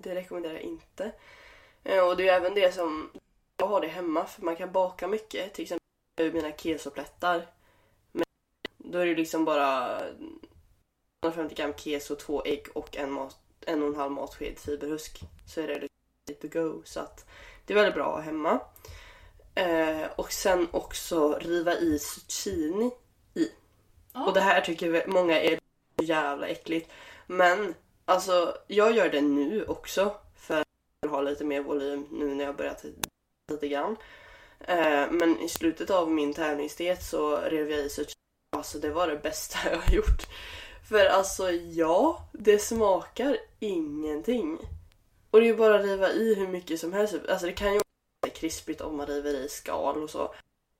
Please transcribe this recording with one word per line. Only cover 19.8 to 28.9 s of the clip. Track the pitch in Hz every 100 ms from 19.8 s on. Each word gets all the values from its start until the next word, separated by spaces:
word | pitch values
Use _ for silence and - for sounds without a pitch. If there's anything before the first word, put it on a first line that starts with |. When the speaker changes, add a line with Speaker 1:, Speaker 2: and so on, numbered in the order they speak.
| 160 156 - -
Speaker 1:
och | -
sen | - 202 180 170
också | - - - - 170 151 -
riva | 165 175 170
i | 170 170 147
zucchini | - - - - 202 175 151 196 247 - _ _ _
i. | - 160 - _ _ _ _ -
Speaker 2:
Ja. | 247 349
Speaker 1:
Och |
det | 190
här | 196 185
tycker | 185 165 175
vä-, | 165 190
många | 185 175 156
är | 165 165 - _ _ -
jävla | 165 156 143 143 175
äckligt. | 165 - 165 - - - - -
Men | 180 180 190 196 - _ _
alltså, | - 185 190 180 165 - -
jag | 202 220